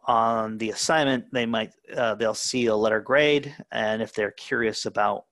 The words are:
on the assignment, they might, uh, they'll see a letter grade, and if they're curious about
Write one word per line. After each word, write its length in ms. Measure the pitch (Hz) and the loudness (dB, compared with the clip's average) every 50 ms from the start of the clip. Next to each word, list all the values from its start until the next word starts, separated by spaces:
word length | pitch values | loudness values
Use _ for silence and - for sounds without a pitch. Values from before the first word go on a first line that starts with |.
| - | 0
on 520 | - 120 113 113 113 117 113 110 110 110 107 | 2 4 4 4 2 2 0 -2 -4 -4 -4
the 120 | 113 107 | -4 -4
assignment, 540 | 101 - - - 160 160 143 135 131 123 - - | -4 -4 0 2 2 2 2 2 0 -2 -2 -4
they 140 | 131 123 117 | -4 -2 -2
might, 260 | 117 117 110 110 - _ _ _ - - | 0 0 -2 -2 -4 _ _ _ -8 -4
uh, 180 | 139 120 113 104 | -2 0 0 0
they'll 200 | 104 117 110 107 | 0 0 -2 -2
see 320 | - - - - 123 120 | -2 -4 -2 0 0 2
a 100 | 113 107 | 2 2
letter 240 | 107 110 107 107 107 | 2 2 2 2 0
grade, 540 | 101 - 131 147 151 147 147 143 147 143 - - - - | 0 2 2 4 4 4 4 2 0 -4 -14 -16 -14 -8
and 280 | - 113 110 107 110 113 | -6 -4 -2 -2 -2 -2
if 140 | 110 - - | -4 -4 -4
they're 180 | 107 104 98 | -4 -4 -4
curious 540 | - - - - 135 117 117 110 104 - - | -4 -8 -8 -4 -2 0 0 0 -2 -2 -6
about 380 | 110 - 113 104 104 104 107 - _ | -4 -2 0 0 0 0 -2 -8 _